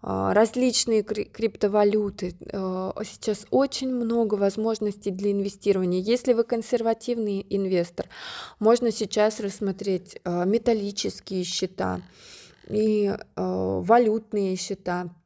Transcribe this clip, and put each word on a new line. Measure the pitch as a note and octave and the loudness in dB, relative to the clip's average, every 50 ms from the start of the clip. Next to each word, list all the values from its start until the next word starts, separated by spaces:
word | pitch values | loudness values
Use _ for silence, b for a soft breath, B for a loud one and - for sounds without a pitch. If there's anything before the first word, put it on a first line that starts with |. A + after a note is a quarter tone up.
а, | - - F#3+ F#3+ F#3+ G3 F#3 | -6 -4 -4 -2 0 2 4
различные | G3+ A3+ A3+ - B3+ B3 B3+ A#3 - - - A3+ A3 G#3 | 4 4 4 2 2 0 2 2 0 0 2 0 0 0
кри-, | - G#3+ G#3 G#3 | -2 -4 -6 -6
криптовалюты. | - _ - A3 A3 - - - G3+ G3 G#3+ G#3 G#3 G3+ G#3+ G#3 G3+ G3 - - F3+ F3+ F3+ | -8 _ -4 -4 -4 -2 0 -2 2 4 4 4 4 4 2 0 -2 -4 -6 -8 -8 -8 -10
Э, | - - - G3+ F#3+ F#3+ F#3 F#3 F#3 F#3+ - - G#3+ | -14 -10 -8 -6 -4 -4 -4 -4 -4 -6 -6 -8 -10
сейчас | - - - - - G#3+ G#3 - - | -10 -10 -8 -4 -4 -4 -4 -4 0
очень | - B3 C4+ C4+ - - C4+ C4 B3+ | 2 2 2 2 0 -4 -4 -2 -2
много | B3 A#3+ A3+ A#3 A#3 A#3 G#3+ G#3 | -2 -2 0 2 2 2 2 2
возможностей | G3+ G3+ G3 G3 - G#3+ A3+ A3 G#3+ G#3+ G#3 G3+ G3+ - G#3 | 2 2 2 2 2 0 0 0 0 -2 -4 -4 -2 -4 -6
для | F#3 F#3 G3 G#3 G3+ | -4 -2 0 0 0
инвестирования. | G3+ G3 G3+ G3 - - G#3 G3 F#3+ F#3 F3+ F3+ F#3 | 0 0 -2 -4 -4 2 2 2 4 4 0 0 0
Если | F#3 G#3 A#3 B3 B3 - B3 | 2 2 0 0 4 2 4
вы | A3 A#3 | 4 4
консервативный | A3+ - A3+ A3 - - A#3+ A#3 A3+ A3+ A3+ - - A#3+ A#3 A3 G#3 G3+ G3 G3 - | 0 0 -4 -2 0 -2 0 2 0 0 0 -2 -4 -2 -2 -2 -2 -2 -4 -4 -4
инвестор, | - G3 G3 F#3+ F#3 F3+ F3 F3 - - - B B B B B B B B B B B | -2 -2 0 2 2 2 0 0 -4 -8 -10 B B B B B B B B B B B
можно | G#3 G#3+ A#3 A#3+ B3 A#3 | 4 6 6 6 4 0
сейчас | G#3+ - A3 G3 - A3 G#3 G#3+ A3 - | 0 -2 -4 -2 2 2 2 2 2 0
рассмотреть, | A3+ G3 G3 - A3 G3 F#3+ G3 G3+ G3+ F#3+ F3+ F3+ - - - _ | -6 -6 -4 -2 -4 -4 -4 -4 -2 -2 -2 -2 -4 -8 -18 -10 _
э, | F#3 F3 F3 F3 | -4 -2 0 0
металлические | F#3 G#3 A#3 A3 A#3+ A#3 A3 G3+ G3+ G3+ - - G3+ F#3 - - - F#3+ F#3 F3+ | 2 2 2 2 2 2 2 0 -4 -6 -6 -6 -6 -6 -8 -10 -6 -4 -4 -4
счета | F3 - - - F#3 F#3 - F#3+ F#3 F#3 F3+ F3 B B B B B B B B B B B B - | -4 -4 -4 -4 -4 -4 -4 -4 -4 -4 -6 -8 B B B B B B B B B B B B -6
и, | - G#3+ G#3+ A3 G#3+ G#3 G#3 G3+ | -2 0 2 2 2 2 2 0
э, | G3 - - _ _ | 0 -4 -6 _ _
валютные | - F#3 F#3 F#3 F#3 F#3+ F#3 G3 F#3+ F3+ F3 A3 A#3+ B3 A3 G#3+ A3+ A3 _ - G#3 G3 F#3+ F#3 | -6 -4 -2 -2 -2 -2 0 -2 -2 2 6 6 6 6 4 2 0 -4 _ -4 -2 0 0 -2
счета | F#3+ - - G3 - - - F3+ F3+ F3+ F3 F3 _ _ | -4 -4 -8 -8 -8 -4 -4 -4 -4 -4 -6 -10 _ _